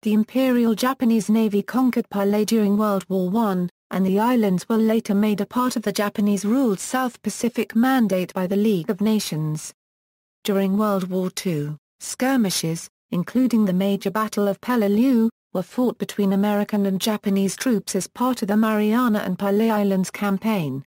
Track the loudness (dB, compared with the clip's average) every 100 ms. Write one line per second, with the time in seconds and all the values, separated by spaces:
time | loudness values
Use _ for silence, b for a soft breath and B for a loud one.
0 | 2 0 0 0 2 2 2 2 0 0
1 | 2 2 2 2 2 0 -2 0 0 0
2 | -4 -2 0 2 2 2 2 2 2 0
3 | -2 -2 0 0 0 0 -4 _ _ -2
4 | 0 2 2 2 2 0 0 0 2 0
5 | 0 0 0 0 -4 -2 -2 -2 -4 -2
6 | -2 0 0 0 0 2 2 0 -4 -4
7 | -4 -6 -10 -4 -4 -2 -2 0 2 4
8 | 2 0 -2 -4 -2 0 2 0 -2 -2
9 | 0 0 -2 -4 -4 -6 -10 -18 _ _
10 | _ _ _ _ -2 0 2 2 0 0
11 | -2 -4 -4 -4 -4 -4 -6 -10 _ _
12 | -16 -4 0 2 2 0 -4 -6 -10 _
13 | _ -6 -2 0 2 2 2 2 0 0
14 | -2 -2 -4 0 -2 -2 -2 0 2 2
15 | 4 4 2 _ _ -8 -6 -2 -2 -2
16 | -8 -2 0 2 0 0 -2 -2 -2 -2
17 | -2 -2 0 0 0 -2 -2 -2 -2 -6
18 | -6 -2 -2 -2 0 0 2 2 2 2
19 | 2 0 -2 -4 0 2 2 2 2 0
20 | -2 -4 -2 -2 -2 -2 -2 -6 -10